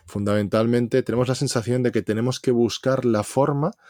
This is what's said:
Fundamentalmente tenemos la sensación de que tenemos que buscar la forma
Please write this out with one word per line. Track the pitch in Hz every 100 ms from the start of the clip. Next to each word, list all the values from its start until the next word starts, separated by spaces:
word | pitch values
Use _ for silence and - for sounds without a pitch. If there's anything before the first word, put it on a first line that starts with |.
| -
Fundamentalmente | 104 101 104 101 110 117 120 120 131
tenemos | 127 113 127
la | 127
sensación | 139 123 104 123
de | 123
que | 113
tenemos | - 110 120 127
que | -
buscar | 120 117 - - 131 120
la | 110
forma | 107 131 143 143 160 - -